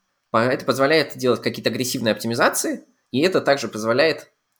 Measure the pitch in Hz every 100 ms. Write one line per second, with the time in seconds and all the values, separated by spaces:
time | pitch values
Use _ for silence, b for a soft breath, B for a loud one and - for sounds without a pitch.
0 | _ _ _ 113 123 147 - 120 135 156
1 | 143 127 127 110 123 110 123 113 123 131
2 | 117 104 113 117 214 - 320 254 - _
3 | _ 123 175 170 147 139 110 110 110 123
4 | 160 - - _ _